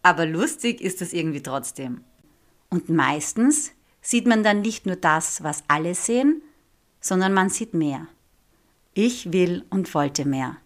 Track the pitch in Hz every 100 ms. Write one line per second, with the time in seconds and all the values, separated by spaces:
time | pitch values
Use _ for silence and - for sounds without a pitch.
0 | - 170 160 160 311 - 240 233 190 185
1 | 170 170 160 143 143 135 - - 131 120
2 | _ _ _ _ _ _ _ 175 - 165
3 | 135 151 - - 254 294 - _ _ _
4 | - 240 240 220 214 208 214 214 190 180
5 | 165 156 - - 156 143 - 151 165 180
6 | - 240 277 320 - _ _ _ _ _
7 | - 185 190 190 190 - 220 170 147 135
8 | 165 _ _ _ _ _ _ _ _ 190
9 | 233 240 180 180 180 175 - 196 180 156
10 | 143 143 143 131 127 123